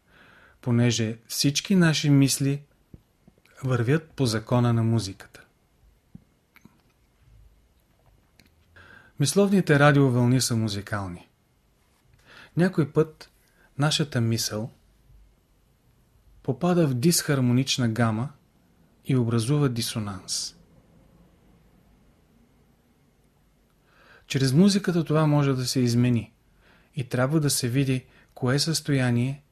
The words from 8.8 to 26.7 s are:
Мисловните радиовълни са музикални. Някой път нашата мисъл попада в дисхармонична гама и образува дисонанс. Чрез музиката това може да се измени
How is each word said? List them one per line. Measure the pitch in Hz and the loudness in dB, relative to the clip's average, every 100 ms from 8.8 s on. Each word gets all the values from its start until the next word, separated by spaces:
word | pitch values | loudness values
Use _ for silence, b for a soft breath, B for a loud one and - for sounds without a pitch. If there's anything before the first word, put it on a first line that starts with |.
| B B B B | B B B B
Мисловните | 143 196 202 196 175 143 | -2 2 2 2 4 4
радиовълни | 147 143 135 120 120 127 | 6 6 4 4 2 2
са | - 113 | 0 -2
музикални. | 110 101 98 104 95 87 - _ _ _ _ _ _ _ _ _ B B B B | -2 -4 -8 -8 -8 -12 -18 _ _ _ _ _ _ _ _ _ B B B B
Някой | 185 185 147 | 0 0 -2
път | - 160 - - b b b b b | 0 -2 -4 -20 b b b b b
нашата | 151 - 156 123 | -2 0 -2 -2
мисъл | 113 113 - 107 113 - _ _ _ - _ _ _ _ _ _ _ _ _ _ _ _ | 0 -2 -4 -6 -8 -12 _ _ _ -20 _ _ _ _ _ _ _ _ _ _ _ _
попада | - 127 175 175 156 | -8 -4 0 0 0
в | |
дисхармонична | 123 156 165 - 139 123 123 131 - 120 | 0 0 0 0 0 2 2 0 -2 -2
гама | 110 117 110 135 - _ _ _ _ _ _ - | 0 -2 -2 -6 -12 _ _ _ _ _ _ -2
и | 131 | 0
образува | 117 117 110 147 139 | 0 0 0 0 0
дисонанс. | 117 113 117 104 95 - - - - _ _ _ _ _ _ _ _ _ _ _ _ _ _ _ _ _ _ _ _ _ _ _ _ _ _ _ _ _ _ _ _ b b b b b | -2 -6 -6 -8 -10 -10 -8 -8 -14 _ _ _ _ _ _ _ _ _ _ _ _ _ _ _ _ _ _ _ _ _ _ _ _ _ _ _ _ _ _ _ _ b b b b b
Чрез | 139 135 | -2 2
музиката | 135 202 196 196 170 | 4 4 2 0 -2
това | 156 151 156 | 0 0 2
може | 147 139 | 2 2
да | 131 123 | 0 -2
се | 131 | -2
измени | 123 120 123 120 - _ _ b b | 0 2 2 0 -4 _ _ b b